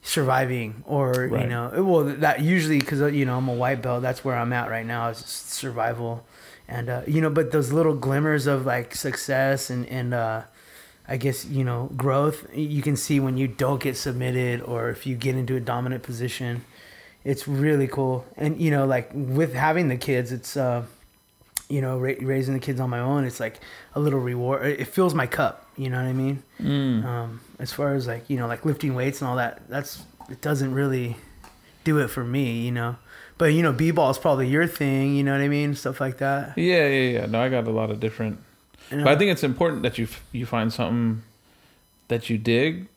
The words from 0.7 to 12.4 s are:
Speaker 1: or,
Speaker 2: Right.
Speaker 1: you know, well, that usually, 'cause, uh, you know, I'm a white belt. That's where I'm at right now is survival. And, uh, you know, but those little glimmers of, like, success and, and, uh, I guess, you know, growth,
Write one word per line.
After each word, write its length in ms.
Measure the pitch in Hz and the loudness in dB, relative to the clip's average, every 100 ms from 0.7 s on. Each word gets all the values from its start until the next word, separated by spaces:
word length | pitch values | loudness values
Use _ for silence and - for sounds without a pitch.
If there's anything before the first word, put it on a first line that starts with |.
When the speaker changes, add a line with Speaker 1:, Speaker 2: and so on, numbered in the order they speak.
| 107 - | -10 -2
Speaker 1:
or, 420 | 143 131 127 127 | 0 2 0 0
Speaker 2:
Right. 120 | 113 | 0
Speaker 1:
you 60 | 107 | 0
know, 220 | 120 120 117 | -2 -2 0
well, 220 | 190 170 | 4 4
that 360 | 143 139 151 135 | 2 2 2 4
usually, 400 | 151 180 156 147 | 2 2 4 2
'cause, 200 | - 143 | 2 0
uh, 60 | 147 | 2
you 180 | 143 | 2
know, 140 | 131 127 | 0 0
I'm 100 | 131 | -2
a 40 | |
white 280 | 123 123 135 | 0 0 0
belt. 200 | 123 123 | -2 -2
That's 220 | 127 127 | -2 -2
where 120 | 139 120 | -2 0
I'm 160 | 117 | 0
at 160 | 120 110 | 0 -2
right 160 | 113 113 | -4 -4
now 220 | 120 117 | -2 -4
is 100 | 113 | -4
survival. 1040 | - - - - 135 117 113 117 117 117 - - - - - | -10 -12 -8 -8 -6 -2 -2 -2 -6 -6 -12 -20 -20 -20 -12
And, 200 | 120 120 | -8 -4
uh, 120 | 123 - | -4 0
you 140 | 156 | 2
know, 100 | 160 | 2
but 220 | 147 156 | 2 2
those 200 | 156 127 | 0 2
little 220 | 151 160 | 2 2
glimmers 520 | 143 131 139 156 151 131 | 2 0 2 2 2 2
of, 200 | 139 131 | 0 0
like, 280 | 123 117 | -2 -4
success 760 | - 147 - - 135 135 135 - | -6 -6 -6 0 2 2 0 -2
and, 160 | 123 120 | -6 -4
and, 260 | 127 123 | -4 -2
uh, 280 | 123 113 110 - - - - - _ - | -2 -2 -4 -8 -20 -20 -20 -20 _ -8
I 100 | 127 | -2
guess, 260 | 135 127 | -2 -2
you 200 | - 135 | -4 -2
know, 260 | 127 120 131 131 | 0 -2 -4 -2
growth, 500 | 135 135 147 147 | 2 4 2 0